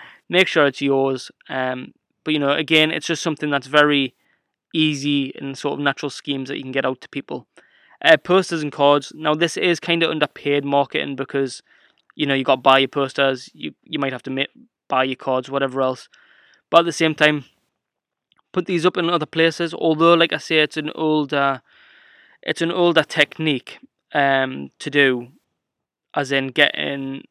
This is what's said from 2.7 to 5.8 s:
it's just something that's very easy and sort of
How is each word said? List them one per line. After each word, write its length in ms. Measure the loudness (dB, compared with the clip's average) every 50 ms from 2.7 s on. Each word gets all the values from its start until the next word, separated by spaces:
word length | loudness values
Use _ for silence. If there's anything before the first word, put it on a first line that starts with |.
| 4 4 4 4
it's 160 | 0 -4 -4
just 160 | -4 -4 -2
something 280 | -2 -4 -4 -2 -2 -2
that's 180 | -2 -2 -2 4
very 460 | 4 6 6 6 4 2 0 -2 _ _ _ _ _ _ _ _ _ _ _ _
easy 600 | -2 0 0 2 0 -2 -2 0 0 0 -2 -4 -8
and 200 | -10 -10 -10 -10
sort 180 | -6 -4 -6 -4
of 100 | -2